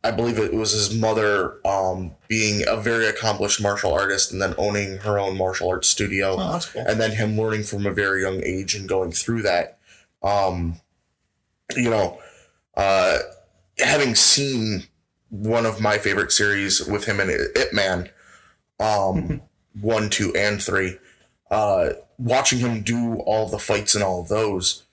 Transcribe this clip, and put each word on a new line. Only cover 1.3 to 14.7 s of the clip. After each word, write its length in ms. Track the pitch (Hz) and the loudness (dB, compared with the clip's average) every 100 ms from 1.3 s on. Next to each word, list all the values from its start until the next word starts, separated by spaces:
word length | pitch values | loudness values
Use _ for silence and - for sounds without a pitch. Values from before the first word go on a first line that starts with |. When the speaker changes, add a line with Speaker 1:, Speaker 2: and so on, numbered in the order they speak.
| 101 90 - 95 | 2 0 -2 -2
Speaker 1:
um, 460 | 98 95 92 90 - _ | 0 0 -2 -8 -12 _
being 360 | 110 107 104 - | 0 2 0 0
a 100 | 110 | 0
very 300 | 107 117 110 | 0 2 0
accomplished 540 | 107 110 104 104 - | 0 -2 -2 -2 0
martial 320 | 101 101 98 | 0 0 0
artist 380 | 85 98 98 - | 0 0 0 -2
and 80 | 95 | 0
then 120 | 95 85 | -2 0
owning 400 | 101 101 101 95 | 0 0 -4 -6
her 180 | 107 101 | -2 0
own 200 | 98 95 | 0 -2
martial 320 | 95 92 90 | -2 -2 -2
arts 180 | 92 - | 0 0
studio. 480 | - 98 95 95 92 | 0 -2 0 0 0
Speaker 2:
Oh, 140 | 92 | -2
that's 140 | 175 - | -4 -6
cool. 160 | - - | -6 -2
Speaker 1:
And 120 | 110 | 0
then 100 | 110 | 0
him 240 | 107 107 107 | 0 -2 0
learning 240 | 110 107 | 0 -2
from 240 | 104 101 101 | -4 -4 -2
a 40 | |
very 300 | 92 101 95 | -2 0 0
young 220 | 95 95 | -2 -2
age 320 | - 92 95 104 | -4 -4 -4 -6
and 120 | 95 | -2
going 240 | 98 90 | -2 0
through 300 | 85 - 117 | -2 -2 -2
that. 340 | 101 87 80 - _ - _ _ | 0 0 -2 -10 _ -20 _ _
Um, 600 | 98 101 98 90 85 82 _ _ _ _ _ _ _ _ _ - | 0 2 2 0 -4 -6 _ _ _ _ _ _ _ _ _ -2
you 120 | 120 | 2
know, 300 | 110 90 - - - _ _ _ - | 2 0 -4 -20 -20 _ _ _ -2
uh, 440 | 98 98 92 76 - - _ _ _ - | 2 4 4 2 -2 -14 _ _ _ -2
having 380 | - 151 135 110 | 2 2 4 4
seen 680 | - - 139 127 110 | 4 4 2 0 0